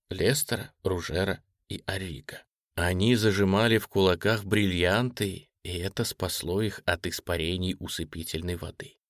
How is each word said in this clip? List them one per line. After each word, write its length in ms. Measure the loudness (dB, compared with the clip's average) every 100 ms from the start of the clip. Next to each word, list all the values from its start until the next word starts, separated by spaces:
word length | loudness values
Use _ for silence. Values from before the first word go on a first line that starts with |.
| -8
Лестера, 640 | 0 2 2 -2 -6 -6 _
Ружера 600 | -2 -2 -2 -2 0 -2 _ _ -12
и 140 | -12 -8
Аррига. 580 | -8 -8 -10 -12 -16 -18 _ _ -2
Они 400 | 0 4 4 4
зажимали 600 | 4 4 4 4 4 2
в 100 | 2
кулаках 580 | 4 4 4 2 0 2
бриллианты, 1040 | 2 4 2 2 2 0 -2 -6 -6 -14 _
и 140 | -10 -6
это 260 | -4 -2
спасло 580 | -4 -2 -4 -4 -2 -2
их 200 | -2 -4 -4
от 200 | -2 -2
испарений 720 | -6 -4 -2 -2 -2 -2 -4
усыпительной 760 | -6 -8 -8 -10 -8 -6 -6 -6
воды. 420 | -8 -12 -16 _